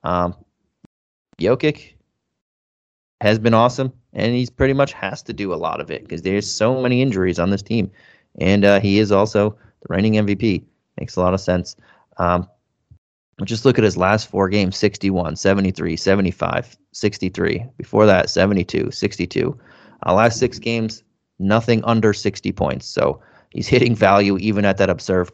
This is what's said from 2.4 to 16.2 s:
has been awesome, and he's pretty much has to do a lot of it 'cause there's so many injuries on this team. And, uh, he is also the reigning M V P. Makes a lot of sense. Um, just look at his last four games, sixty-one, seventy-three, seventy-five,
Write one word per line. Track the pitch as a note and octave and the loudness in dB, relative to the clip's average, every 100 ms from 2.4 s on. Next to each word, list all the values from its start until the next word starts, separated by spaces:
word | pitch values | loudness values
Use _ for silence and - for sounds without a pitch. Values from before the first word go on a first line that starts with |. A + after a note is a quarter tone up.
| _ _ _ _ _ _ _ _ | _ _ _ _ _ _ _ _
has | G#2 A2 | 0 2
been | A2+ | 4
awesome, | A2+ A#2+ B2 C3 - _ | 4 4 0 -6 -6 _
and | - A2+ | -6 -2
he's | B2 B2 | -2 -4
pretty | _ C3+ | _ 0
much | C3+ C#3 | 2 0
has | - G2 - | -2 -10 -10
to | - | -12
do | G#2 G2 | -8 -6
a | E2+ | -4
lot | D#2+ D#2+ | -4 -6
of | D2 | -8
it | D2+ - | -10 -10
'cause | E2 | -8
there's | F2 G2 G#2 | -2 -2 -4
so | - G#2+ C3 | -2 0 0
many | B2 B2 | 0 0
injuries | C3 G2 F#2 F2 | 0 0 0 0
on | F2+ | 0
this | G2 | -2
team. | G2+ A2+ F#2+ _ _ _ _ - | -2 -4 -4 _ _ _ _ -4
And, | F2 G2+ | 2 4
uh, | G2+ G2+ | 6 4
he | G2+ G2 | 4 2
is | G#2+ | 4
also | G2+ G#2+ G#2+ G#2 G#2+ _ _ | 2 2 2 0 -2 _ _
the | - | -8
reigning | F#2 G#2+ G#2+ | -2 0 0
M | G#2 | 0
V | |
P. | G2+ A2+ F2+ - _ _ - | 0 0 -2 -4 _ _ -14
Makes | - - | -10 -2
a | |
lot | F2+ | 0
of | F#2+ | 0
sense. | - F2+ F2 - _ _ _ _ | 0 -2 -2 -12 _ _ _ _
Um, | F2 F2+ F2+ _ _ _ _ _ _ _ _ _ | 0 0 -2 _ _ _ _ _ _ _ _ _
just | F#2+ A2+ C3 | -8 -2 0
look | B2 | 2
at | |
his | G#2+ F2+ | 2 2
last | F#2 G#2+ - | 0 0 -2
four | F#2 G2 | -2 0
games, | G2+ F#2 G2 | 0 -2 0
sixty-one, | G#2 - G2 F#2+ E2 D#2 | -2 -2 -2 -2 -4 -4
seventy-three, | G2 G2+ G2 - E2+ E2+ | 0 2 0 -2 -6 -4
seventy-five, | - G2 | 0 0